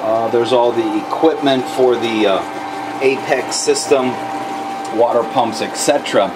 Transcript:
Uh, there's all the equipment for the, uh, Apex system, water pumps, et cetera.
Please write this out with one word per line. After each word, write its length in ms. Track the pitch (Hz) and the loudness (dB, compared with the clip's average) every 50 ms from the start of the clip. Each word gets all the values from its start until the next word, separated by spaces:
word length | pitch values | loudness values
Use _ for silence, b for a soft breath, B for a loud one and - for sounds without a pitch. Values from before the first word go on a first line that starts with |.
| - | 0
Uh, 240 | 110 110 113 113 113 | 0 0 2 0 2
there's 220 | 117 120 117 107 | 2 0 2 4
all 200 | 127 123 120 120 | 4 4 4 4
the 260 | 113 113 113 110 104 107 104 | 2 0 0 0 -2 -2 -4
equipment 580 | - - - 165 160 151 143 139 143 135 131 123 | -4 -4 2 2 2 2 4 0 2 2 2 0
for 320 | - - - 127 127 123 | -4 0 2 4 4 4
the, 300 | 110 113 113 113 107 107 | 2 0 -2 0 2 2
uh, 760 | 101 95 90 85 - - - - - - - - - - - 139 | 2 2 0 -2 -4 -8 -10 -8 -8 -8 -8 -8 -8 -6 0 0
Apex 520 | 135 135 135 - - 156 131 120 - - | 2 2 0 0 -2 -2 -2 -2 -4 -4
system, 540 | - - - 143 139 - - 147 135 127 127 - - - - - - - - - - - - - - - - - 110 | -4 0 0 0 0 2 2 2 2 2 0 -2 -4 -6 -8 -6 -6 -6 -6 -8 -8 -8 -8 -8 -8 -8 -6 0 0
water 240 | 117 120 - - 117 - | 2 2 2 0 0 0
pumps, 300 | - 135 120 110 107 - | 0 0 0 0 -2 -4
et 140 | 110 95 - | -6 -6 -4
cetera. 540 | - - - 143 143 - - - 123 101 95 92 | -4 0 0 0 0 0 0 2 2 2 2 -2